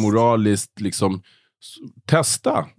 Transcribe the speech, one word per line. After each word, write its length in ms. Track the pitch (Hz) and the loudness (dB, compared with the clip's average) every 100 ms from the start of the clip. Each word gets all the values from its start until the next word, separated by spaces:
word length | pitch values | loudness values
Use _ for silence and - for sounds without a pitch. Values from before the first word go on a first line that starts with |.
moraliskt, 760 | 107 110 117 113 104 101 - - | 2 4 4 2 2 0 -4 -8
liksom, 340 | 101 - 98 | -8 -2 -2
s-, 920 | 95 - _ _ _ - - - - - | -4 -10 _ _ _ -20 -20 -20 -20 0
testa. 600 | 160 - - 262 311 151 | 0 2 -2 -2 -4 -6